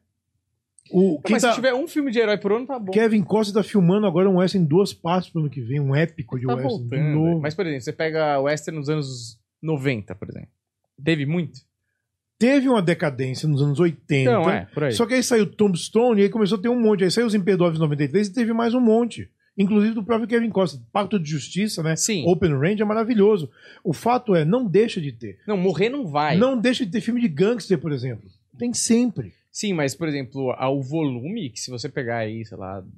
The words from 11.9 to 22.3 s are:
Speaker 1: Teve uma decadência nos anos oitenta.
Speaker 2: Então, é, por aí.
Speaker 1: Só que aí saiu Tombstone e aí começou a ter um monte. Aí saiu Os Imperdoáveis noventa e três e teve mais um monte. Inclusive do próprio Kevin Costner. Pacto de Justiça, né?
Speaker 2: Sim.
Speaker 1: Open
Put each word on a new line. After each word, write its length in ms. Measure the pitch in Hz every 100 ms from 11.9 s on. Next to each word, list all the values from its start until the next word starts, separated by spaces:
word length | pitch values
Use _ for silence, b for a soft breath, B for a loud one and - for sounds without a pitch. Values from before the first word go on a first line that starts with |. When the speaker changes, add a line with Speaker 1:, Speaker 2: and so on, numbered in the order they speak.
| _ _ _ _ -
Speaker 1:
Teve 300 | 240 277 262
uma 120 | 233
decadência 680 | 170 170 160 127 131 127 156
nos 120 | 139
anos 180 | 147 143
oitenta. 500 | 175 - - 139 247
Speaker 2:
Então, 180 | 226 165
é, 160 | 135 85
por 100 | - 143
aí. 60 |
Speaker 1:
Só 140 | 113 226
que 80 | 254
aí 80 |
saiu 220 | - 233 196
Tombstone 680 | - 208 170 - 220 247 214
e 20 | 202
aí 40 |
começou 280 | 233 202 214
a 40 |
ter 80 | 233
um 100 | 247
monte. 240 | 220 208
Aí 80 | 185
saiu 140 | 220 240
Os 60 | 208
Imperdoáveis 440 | 180 190 175 160
noventa 240 | 160 143
e 40 | 147
três 200 | 165 208
e 60 |
teve 200 | 190 226
mais 200 | 226 233
um 60 | 247
monte. 500 | 233 220 240 - 98 _ _ -
Inclusive 380 | 196 208 208 226
do 80 |
próprio 240 | 190 226 226
Kevin 240 | 233 233
Costner. 320 | 190 180 135 117
Pacto 260 | 202 196 208
de 80 | 147
Justiça, 500 | 151 - 175 214 208
né? 140 | 160 160
Speaker 2:
Sim. 280 | - 202
Speaker 1:
Open 260 | 151